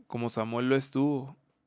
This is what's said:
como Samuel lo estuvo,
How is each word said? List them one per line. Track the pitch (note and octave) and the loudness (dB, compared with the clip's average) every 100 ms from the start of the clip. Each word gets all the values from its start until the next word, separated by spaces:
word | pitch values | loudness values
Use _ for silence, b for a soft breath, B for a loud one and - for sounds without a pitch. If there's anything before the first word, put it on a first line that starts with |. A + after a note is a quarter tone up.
| - | -10
como | A#2+ A#2+ | -4 -4
Samuel | A#2 A2 A#2 B2+ | -2 -2 0 4
lo | C3+ | 2
estuvo, | C3+ C3+ C#3+ C#3 C3+ - _ _ | 2 0 0 0 -6 -14 _ _